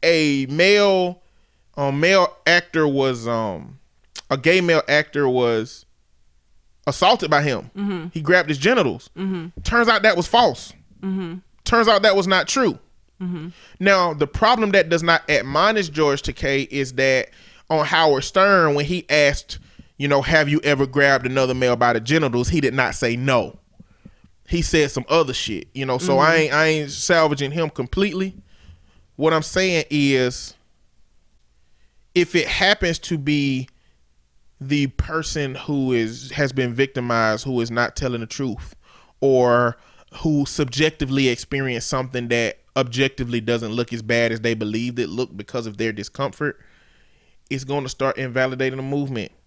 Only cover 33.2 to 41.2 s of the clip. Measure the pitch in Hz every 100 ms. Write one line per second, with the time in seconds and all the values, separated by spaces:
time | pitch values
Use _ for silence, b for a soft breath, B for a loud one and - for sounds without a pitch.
33.2 | 143 147 139 131 127 _ _ _ _ _
34.2 | _ _ _ _ 135 147 139 - - 160
35.2 | 156 156 143 131 - 143 131 123 110 120
36.2 | 127 143 143 131 123 120 135 - 123 117
37.2 | 110 110 139 123 113 117 120 - 135 120
38.2 | 110 - 135 104 - - b b b b
39.2 | 135 131 123 120 120 117 b b b -
40.2 | 160 151 143 - 143 120 156 156 135 135